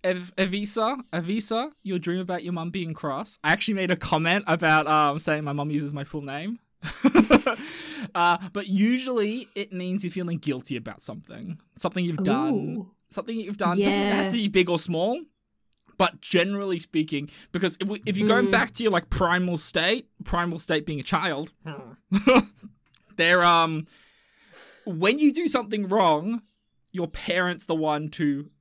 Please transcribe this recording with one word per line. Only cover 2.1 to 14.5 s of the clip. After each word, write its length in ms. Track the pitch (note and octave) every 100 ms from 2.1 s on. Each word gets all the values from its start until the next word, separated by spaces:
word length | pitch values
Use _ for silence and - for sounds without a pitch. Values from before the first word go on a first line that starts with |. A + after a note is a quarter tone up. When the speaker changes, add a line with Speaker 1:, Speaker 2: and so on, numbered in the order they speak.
| F3+
Speaker 1:
about 240 | F3+ F3+
your 80 | E3+
mum 180 | F3 E3+
being 220 | F#3+ E3
cross. 440 | D#3+ D3+ C3+ G#3+ -
I 100 | D3+
actually 220 | E3+ -
made 160 | G3 F#3
a 60 | F3
comment 480 | - D#3+ E3 G3 G3
about, 400 | D#3+ D#3+ D#3 D3
um, 320 | D#3 D3 D3
saying 260 | - D3+
my 80 | D3
mum 180 | D3 D3
uses 240 | D3 C#3+
my 100 | C#3+
full 180 | C#3+ D3+
name. 360 | C#3 C#3 F3+ A#3 _ _
<laughs> 160 | D#3+ - C4+ - A3 D4 C4+ - C#4+ - E4 - A#3
Uh, 240 | F3+ F3 F3 F#3
but 160 | G3+ G3
usually 800 | F#3+ G#3+ B3+ C4 A#3+ G#3 A#3 - G3
it 160 | G#3
means 320 | F#3 F3+ F#3+
you're 60 | F#3
feeling 260 | F#3 F3 E3+
guilty 380 | D3+ B2+ - B2
about 260 | A2 -
something. 560 | - A2 - A2+ F3+ D#3 _ -
Something 280 | F3+ F3+
you've 120 | F3 D#3
done. 320 | F#3 C4 D#4
Speaker 2:
Ooh. 360 | A3 D3+ F3+ F#3 _ _
Speaker 1:
Something 260 | - G#3 A3+
you've 160 | F#3+ G3+
done. 200 | F3+ F3+
Doesn't 160 | G3 G3+
have 240 | G3+ G3+ G3
Speaker 2:
Yeah. 40 |
Speaker 1:
to 60 | A#3
be 100 |
big 220 | G3+